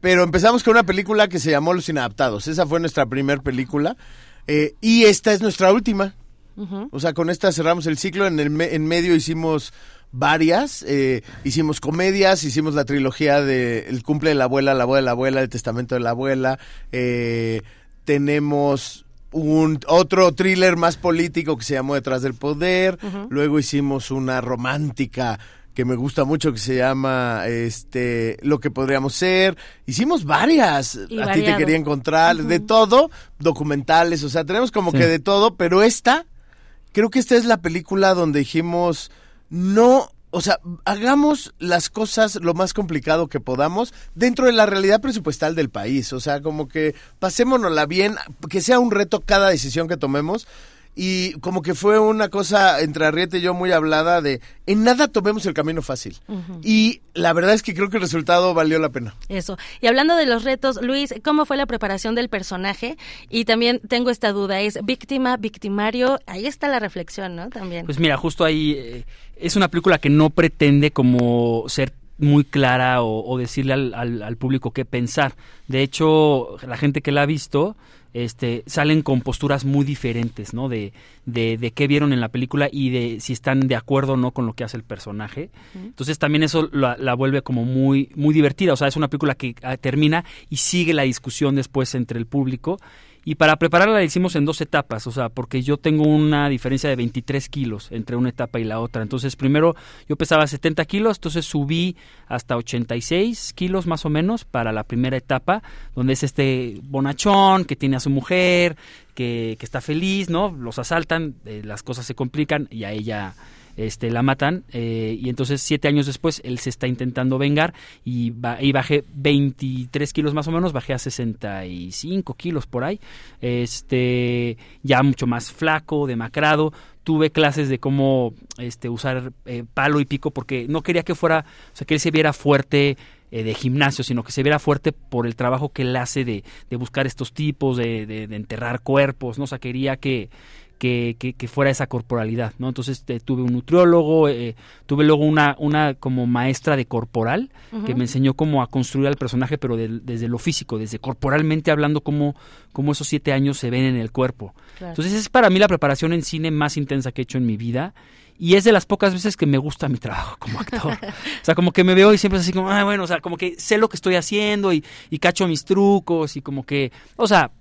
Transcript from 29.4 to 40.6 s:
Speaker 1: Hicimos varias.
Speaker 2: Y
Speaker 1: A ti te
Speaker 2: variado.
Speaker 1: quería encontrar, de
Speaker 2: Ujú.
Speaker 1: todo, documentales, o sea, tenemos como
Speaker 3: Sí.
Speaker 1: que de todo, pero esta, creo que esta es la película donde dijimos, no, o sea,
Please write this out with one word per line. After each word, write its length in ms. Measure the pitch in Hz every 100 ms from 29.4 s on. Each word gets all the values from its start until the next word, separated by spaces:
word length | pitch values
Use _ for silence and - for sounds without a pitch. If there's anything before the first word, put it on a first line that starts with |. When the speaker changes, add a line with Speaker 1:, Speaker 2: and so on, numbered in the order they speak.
| 190 180 - - -
Speaker 1:
Hicimos 380 | 127 254 330
varias. 720 | 151 147 226 320 214 143 123 120
Speaker 2:
Y 60 |
Speaker 1:
A 60 | 98
ti 80 | 226
te 100 | -
Speaker 2:
variado. 320 | 196 214 208
Speaker 1:
quería 180 | 151 160
encontrar, 640 | 147 147 131 160 165 170
de 200 | 151 170
Speaker 2:
Ujú. 80 | 208
Speaker 1:
todo, 460 | 220 220 240 311 - - -
documentales, 840 | 160 151 151 143 127 160 170 165
o 60 | 143
sea, 160 | 147 151
tenemos 260 | 190 254
como 200 | 214 180
Speaker 3:
Sí. 60 | 143
Speaker 1:
que 60 | 170
de 120 | 160
todo, 360 | 139 202 220 180
pero 280 | 170 180
esta, 420 | 220 220 - 285 339 - - - - - -
creo 160 | - 220
que 100 | 262
esta 160 | 240 240
es 80 | 233
la 120 | 220
película 520 | 165 165 165 190 190 185
donde 240 | 165 147
dijimos, 720 | 135 160 170 170 175 160 - - - - _
no, 600 | 165 185 202 240 262 - - -
o 120 | 180
sea, 180 | 196 185